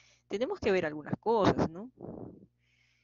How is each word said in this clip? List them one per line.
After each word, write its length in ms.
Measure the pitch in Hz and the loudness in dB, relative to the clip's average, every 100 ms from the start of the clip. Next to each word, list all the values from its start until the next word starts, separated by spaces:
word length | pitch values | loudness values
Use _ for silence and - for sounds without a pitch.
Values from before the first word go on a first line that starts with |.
| _ _ _ | _ _ _
tenemos 300 | 202 269 403 | -4 -2 0
que 120 | 247 | 2
ver 140 | 185 160 | 2 2
algunas 280 | 151 139 139 | -4 -6 -4
cosas, 500 | 214 226 185 - 160 | 2 4 4 4 0
¿no? 200 | 165 240 - - - - - - _ _ _ _ _ | -4 -14 -14 -14 -12 -14 -16 -20 _ _ _ _ _